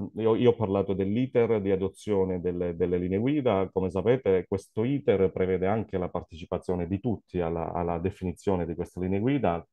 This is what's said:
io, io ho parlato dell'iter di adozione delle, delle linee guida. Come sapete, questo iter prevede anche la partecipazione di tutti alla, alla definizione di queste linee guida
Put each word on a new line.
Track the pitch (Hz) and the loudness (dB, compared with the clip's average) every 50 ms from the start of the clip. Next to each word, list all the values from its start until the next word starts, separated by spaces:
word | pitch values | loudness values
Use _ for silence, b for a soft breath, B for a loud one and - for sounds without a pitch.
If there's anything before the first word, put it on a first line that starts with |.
| 98 - - | -4 -6 -6
io, | 104 110 110 113 | -2 0 2 2
io | 101 123 120 | 6 4 4
ho | - | 4
parlato | - 110 95 98 98 95 101 95 | 4 0 0 0 0 0 0 0
dell'iter | 92 98 98 107 123 131 127 - 120 117 110 113 104 | 0 0 0 0 0 -2 0 2 2 2 2 2 0
di | 95 98 | 2 0
adozione | 95 92 95 92 - - - 107 104 95 95 92 92 90 | 0 0 0 -4 -6 -6 -4 -2 0 2 2 0 -2 -2
delle, | 82 90 87 87 90 87 82 | -2 -2 -2 -2 -4 -4 0
delle | 82 90 87 90 | 0 0 0 2
linee | 87 90 90 95 101 | 0 0 0 0 0
guida. | 117 135 151 151 127 117 101 95 95 90 | 0 0 0 0 2 2 2 2 0 0
Come | - 95 95 90 | -2 -2 -2 0
sapete, | 92 92 87 113 131 131 - 98 95 90 90 | -2 0 2 2 2 2 2 2 2 2 2
questo | - 101 90 - - _ 110 113 | -2 -4 -6 -6 -6 _ -2 -2
iter | 131 143 135 - 120 101 95 95 90 - | 0 -2 0 2 2 4 4 2 2 2
prevede | - 92 92 95 90 92 | 0 0 0 0 0 0
anche | 95 110 113 95 - 98 | 0 0 0 -2 -4 -4
la | 90 87 | -4 -4
partecipazione | 85 - 87 85 - 87 - 82 - 92 87 - - 90 90 85 | -4 -4 -8 -8 -10 -14 -18 -8 -6 -6 -4 -2 -2 -2 -2 -2
di | 82 98 98 | -2 -4 -2
tutti | - 120 101 - - _ - 90 | -2 -4 -4 -4 -6 _ -4 -2
alla, | 85 80 85 82 82 82 82 | -2 -2 -2 -4 -4 -4 -4
alla | 87 87 87 85 | -2 -2 -2 -2
definizione | 82 87 95 - - 92 90 80 - - 101 95 90 82 | -2 -2 -4 -4 -4 -6 -6 -6 -4 -2 0 0 0 -2
di | 82 80 | -4 -4
queste | 85 85 - - 87 | -6 -8 -8 -6 -6
linee | 92 92 98 98 | -2 -2 0 0
guida | 110 131 143 135 110 87 85 85 - _ | 0 0 0 2 2 0 0 -2 -6 _